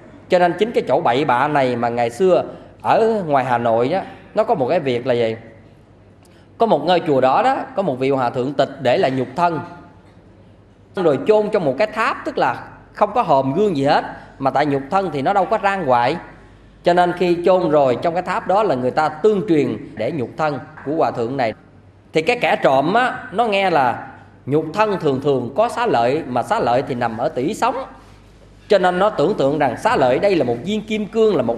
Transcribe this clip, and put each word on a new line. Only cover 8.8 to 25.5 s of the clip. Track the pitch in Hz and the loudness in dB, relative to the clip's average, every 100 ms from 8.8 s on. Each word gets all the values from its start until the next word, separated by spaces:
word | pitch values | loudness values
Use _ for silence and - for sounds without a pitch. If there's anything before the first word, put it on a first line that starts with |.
để | 123 165 | 0 2
lại | 147 | 2
nhục | 131 120 - | 0 -4 -2
thân, | 175 151 117 - - - - - - - - - - _ - 196 | -2 -2 -8 -16 -20 -20 -20 -20 -20 -20 -20 -20 -20 _ -12 -2
rồi | 165 131 - | 0 2 2
chôn | 214 208 | 2 2
trong | 208 147 | -2 -2
một | 127 | 0
cái | - | -2
tháp, | 220 247 370 320 | -2 -4 -4 -6
tức | 214 | -2
là | 143 117 - - - | -2 -2 -10 -20 -20
không | - 202 | -2 0
có | 247 | 0
hòm | 185 135 135 | 2 2 2
gương | 160 214 143 | 0 0 0
gì | |
hết, | 139 202 - - - - | 2 0 0 -12 -20 -6
mà | 135 | -2
tại | 131 151 | 0 0
nhục | 139 139 | -2 -2
thân | 196 185 | -2 -2
thì | 147 | -2
nó | 147 | 0
đâu | 202 180 | 0 0
có | 214 | 0
rang | 196 196 143 | 0 0 2
hoại. | 120 127 170 - - - - - - | 2 2 -2 -8 -20 -20 -20 -20 -2
Cho | 175 | 2
nên | 175 175 | 4 2
khi | 175 180 170 190 | 0 0 2 4
chôn | 185 165 | 2 4
rồi, | 147 131 120 | 4 4 2
trong | 175 | -2
cái | 170 | -4
tháp | 175 208 - | -4 -4 0
đó | 196 | 0
là | 202 131 | 2 0
người | 123 | 0
ta | 160 151 | 0 -2
tương | - 220 202 - | 2 2 2 2
truyền | 156 123 107 - - | 2 2 -4 -10 -8
để | 117 | -6
nhục | 160 113 - | -4 -6 -4
thân | 156 131 - - 135 | -4 -4 -10 -12 -6
của | 160 | -2
hòa | 123 | -2
thượng | 123 117 139 | -2 -4 -2
này. | 117 - - - - - - | -4 -4 -16 -20 -20 -20 -4
Thì | 160 | -2
cái | 160 240 | 0 0
kẻ | 165 208 | 0 2
trộm | 156 135 151 | 4 2 2
á, | 226 254 - - | 2 0 -4 -6
nó | 185 233 | -2 0
nghe | 196 190 | 0 2
là | 156 127 107 - - - - 123 | 2 2 -2 -10 -20 -20 -16 -4
nhục | 147 156 | -2 -2
thân | 208 214 175 | 0 0 0
thường | 147 131 | 0 0
thường | 147 131 117 | 0 0 -2